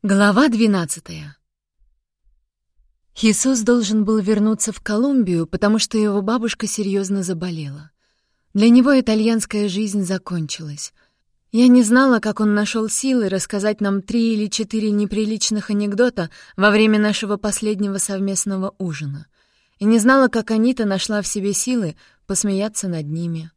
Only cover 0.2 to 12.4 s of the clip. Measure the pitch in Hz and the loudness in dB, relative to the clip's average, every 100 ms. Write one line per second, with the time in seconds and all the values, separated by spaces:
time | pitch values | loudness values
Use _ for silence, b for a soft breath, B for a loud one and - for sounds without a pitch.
0.2 | 202 202 294 226 226 196 165 - - 160 | 4 4 4 4 2 2 -2 -8 -12 -16
1.2 | 147 143 _ _ _ _ _ _ _ _ | -16 -20 _ _ _ _ _ _ _ _
2.2 | _ _ _ _ _ _ _ _ _ - | _ _ _ _ _ _ _ _ _ 0
3.2 | 220 208 262 254 220 240 208 220 208 220 | 0 2 0 0 2 2 2 0 2 0
4.2 | 196 208 214 214 - - - 214 269 269 | 0 2 2 0 -4 -6 -4 -2 2 2
5.2 | 190 170 160 185 208 214 - 220 208 202 | 2 0 -2 0 0 2 0 0 0 0
6.2 | 196 240 226 - 214 - 202 196 190 196 | -2 -2 -4 -6 -6 -4 -2 -2 -2 -4
7.2 | 180 170 180 165 143 143 151 _ _ _ | -4 -6 -6 -8 -10 -12 -18 _ _ _
8.2 | _ _ _ 202 226 247 254 269 240 220 | _ _ _ 2 6 6 6 4 2 0
9.2 | 220 226 - 214 208 185 214 202 180 190 | 2 0 -2 -4 -4 -4 -4 -2 -2 -4
10.2 | - 175 151 - 156 147 - _ _ _ | -4 -6 -6 -10 -12 -12 -14 _ _ _
11.2 | _ _ _ 220 247 247 214 247 269 233 | _ _ _ 4 6 6 6 6 6 2
12.2 | 220 208 | 0 -2